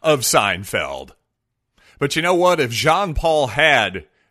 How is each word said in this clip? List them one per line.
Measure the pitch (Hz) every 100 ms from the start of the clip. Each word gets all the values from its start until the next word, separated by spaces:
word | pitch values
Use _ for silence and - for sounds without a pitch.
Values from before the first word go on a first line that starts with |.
of | 160 147
Seinfeld. | 117 151 101 90 98 104 71 67 67 _ _ _ _ _ _ _ _ _
But | 143 160
you |
know | 170
what? | 180 180 170
If | 123
Jean | 113 135 170 202
Paul | 147 165 156 127
had | 113 156 135 101 92 - _ _